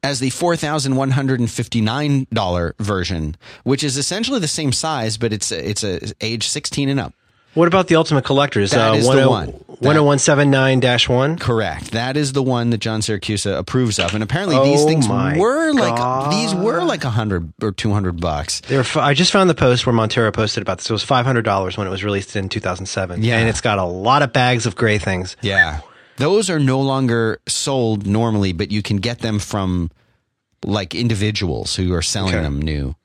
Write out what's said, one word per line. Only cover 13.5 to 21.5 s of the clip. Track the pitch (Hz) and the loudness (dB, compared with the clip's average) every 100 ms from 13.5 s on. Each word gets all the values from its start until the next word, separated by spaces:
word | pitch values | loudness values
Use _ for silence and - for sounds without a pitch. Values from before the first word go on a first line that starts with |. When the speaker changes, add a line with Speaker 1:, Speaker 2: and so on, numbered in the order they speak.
| 90 | -4
Speaker 1:
approves | 98 131 123 104 | -2 0 0 0
of. | 87 | -2
And | 104 | -2
apparently | 107 151 196 139 139 | -2 -2 0 4 4
these | 143 | 4
Speaker 2:
Oh | 151 | 4
Speaker 1:
things | 160 117 | 4 2
Speaker 2:
my | 101 131 151 | 0 0 2
Speaker 1:
were | 208 285 320 | 2 2 0
like, | 285 196 | 2 2
Speaker 2:
God. | 117 123 131 139 | 0 0 0 0
Speaker 1:
these | 196 233 | 0 0
were | 190 202 320 | 0 0 0
like | 349 202 | -2 -2
a | 139 | -2
hundred | 113 110 92 82 - | -2 0 -2 -4 -6
or | 107 | -6
two | 95 110 | -2 -2
hundred | 104 95 82 | 0 -2 -2
bucks. | 85 76 71 - | -2 -4 -4 -8
Speaker 2:
They | - 135 | -2 0
were | |
f-, | 123 - | 0 0
I | 143 | 2
just | 143 180 | 2 2
found | 202 190 | 4 4
the | |
post | 151 135 123 | 4 4 4
where | - | 2
Montero | 117 110 - 113 | 2 2 2 0
posted | 101 107 - | 0 -2 -2
about | 101 92 | -4 -6
this. | - | -4
It | |
was | 107 | -4
five | - 131 123 | 0 2 2
hundred | 123 | 0
dollars | 113 | 0